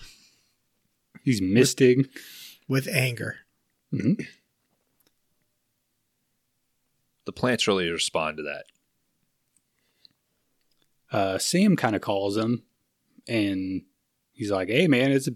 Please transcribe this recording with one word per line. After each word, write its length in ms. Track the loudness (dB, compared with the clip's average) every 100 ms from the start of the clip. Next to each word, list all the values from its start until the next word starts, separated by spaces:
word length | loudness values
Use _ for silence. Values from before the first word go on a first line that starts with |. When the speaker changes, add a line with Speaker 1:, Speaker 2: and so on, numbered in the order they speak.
| -20 -20 _ _ _ _ _ _ _ _ _ -6
Speaker 1:
He's 180 | -2 -2
misting. 680 | 2 4 4 6 6 6 2 -6 -20 -20 -20 -18 -4
Speaker 2:
With 200 | -4 0
anger. 500 | 0 0 -2 -8 -10 _ _ _ _ _
Speaker 1:
Mm-hmm. 300 | -4 -2 -2 -4 -18 _ _ _ _ _ _ _ _ _ _ _ _ _ _ _ _ _ _ _ _ _ _ _ _ _ _ _ _ -16
Speaker 3:
The 60 |
plants 360 | -4 -2 0 0
really 220 | 0 0
respond 480 | -2 -2 -2 -4 -4
to 60 |
that. 220 | -10 -12 -16 _ _ _ _ _ _ _ _ _ _ _ _ _ -20 _ _ _ _ _ _ _ _ _ _
Speaker 1:
Uh, 260 | -2 0 -2
Sam 380 | 0 2 4 4
kinda 240 | 2 -2
calls 360 | -2 -2 -2 -2
him, 260 | -2 -2 -6 _ _ _ _ _ -6
and 560 | -2 -2 -2 -6 -8 -10 _ _ _ _
he's 180 | -10 -4
like, 180 | -2 0
"Hey, 200 | 2 4
man, 240 | 4 2
it's, 180 | 0 -2